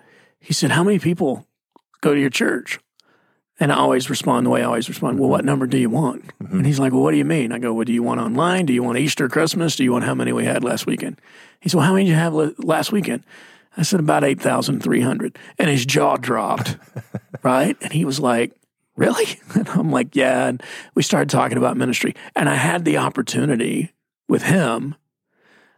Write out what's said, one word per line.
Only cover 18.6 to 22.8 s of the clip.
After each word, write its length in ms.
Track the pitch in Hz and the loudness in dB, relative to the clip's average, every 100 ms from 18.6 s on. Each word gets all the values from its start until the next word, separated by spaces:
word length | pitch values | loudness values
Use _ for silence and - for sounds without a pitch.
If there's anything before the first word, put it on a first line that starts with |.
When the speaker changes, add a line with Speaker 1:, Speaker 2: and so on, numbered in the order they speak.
| _ _ _ - | _ _ _ -2
Speaker 1:
"Really?" 440 | - 453 440 - - | 0 2 -2 -4 -4
<laughs> 80 | |
And 160 | - - | -2 0
I'm 220 | - 160 | 0 0
like, 240 | 127 123 139 | 0 0 0
"Yeah." 320 | 131 127 131 | 2 2 0
And 160 | 123 - - - - | -4 -10 -18 -6 -2
we 80 | |
started 260 | - 147 143 | 0 0 2
talking 280 | 143 131 127 | 2 2 0
about 200 | 123 123 | 0 0
ministry. 380 | 127 120 - - - - | -2 -2 -4 -6 -6 0
And 140 | 143 | 0
I 60 | 139 | 2
had 280 | 156 175 | 0 0